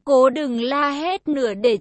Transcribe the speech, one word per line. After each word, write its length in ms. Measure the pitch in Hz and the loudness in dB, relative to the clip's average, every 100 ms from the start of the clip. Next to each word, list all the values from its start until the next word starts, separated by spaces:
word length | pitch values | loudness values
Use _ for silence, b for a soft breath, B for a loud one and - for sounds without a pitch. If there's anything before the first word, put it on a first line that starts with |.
cố 260 | - 269 262 | 2 4 4
đừng 320 | 262 294 233 | 2 -4 -4
la 280 | 240 285 285 | -2 -2 -2
hét 380 | 285 330 392 - | -2 -4 -6 -4
nữa 260 | 285 247 | -2 -2
để 220 | 196 240 208 | 0 0 0